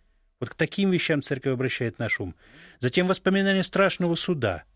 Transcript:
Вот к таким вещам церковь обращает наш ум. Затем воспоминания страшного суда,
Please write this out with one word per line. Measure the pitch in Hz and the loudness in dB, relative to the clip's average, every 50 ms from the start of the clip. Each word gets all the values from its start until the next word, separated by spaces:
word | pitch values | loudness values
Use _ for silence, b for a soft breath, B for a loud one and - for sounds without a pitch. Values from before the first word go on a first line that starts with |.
| _ _ _ _ _ _ _ _ | _ _ _ _ _ _ _ _
Вот | 127 - | -10 -10
к | - | -2
таким | - 160 156 - - 196 190 | -4 -4 -2 0 0 2 2
вещам | 185 165 - - 160 143 | 2 2 2 0 0 0
церковь | 131 - 143 131 - 139 131 | 0 -2 -6 -4 -2 -2 -2
обращает | 120 135 127 - - 123 117 117 - | 0 -2 -4 -2 -2 -4 -4 -4 -4
наш | 117 104 - - | -4 -4 -2 -4
ум. | 104 90 - B B B B B B B B B | -4 -8 -8 B B B B B B B B B
Затем | 120 127 - 180 180 | -4 0 2 2 2
воспоминания | 185 190 - - 190 190 196 196 196 190 190 180 | 2 0 0 2 2 2 4 4 2 2 2 2
страшного | - - 190 196 185 - - 180 170 170 | 2 2 2 2 2 2 0 0 0 0
суда, | 160 - - 175 143 117 101 87 80 - _ _ | 0 0 -2 -2 0 0 -2 -2 -4 -8 _ _